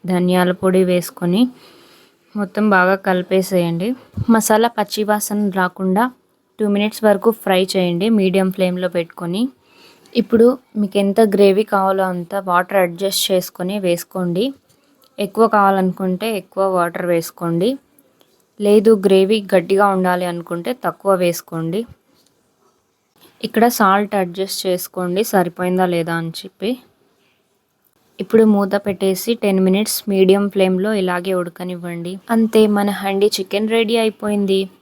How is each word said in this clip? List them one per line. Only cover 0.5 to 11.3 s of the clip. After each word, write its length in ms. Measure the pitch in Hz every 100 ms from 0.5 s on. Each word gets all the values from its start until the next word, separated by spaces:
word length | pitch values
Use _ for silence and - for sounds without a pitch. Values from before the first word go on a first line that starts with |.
| 185
పొడి 200 | 190 185 185
వేసుకొని 500 | 180 170 - 175 185 247 - - _ _ _ _ _ _ 214
మొత్తం 260 | 196 208 214
బాగా 200 | 190 185 196 190
కలిపేసేయండి. 800 | 185 180 190 185 185 170 170 202 254 - - -
మసాలా 340 | 226 214 220 233 220
పచ్చివాసన 720 | 208 - 208 214 - 208 208 190
రాకుండా 460 | 180 - 190 190 254 - _ _ _ _
టూ 60 | 208
మినిట్స్ 280 | 202 208 - 220
వరకు 220 | 202 226 220
ఫ్రై 160 | - 185 190
చేయండి 340 | 190 180 170 208 220
మీడియం 320 | 190 190 190
ఫ్లేమ్లో 340 | 185 185 180 180
పెట్టుకొని. 480 | 175 165 - 175 185 262 _ _ _ - _ _ -
ఇప్పుడు 260 | - 226 240 269 _ 214
మీకు 180 | 202 202
ఎంత 180 | 196 202 220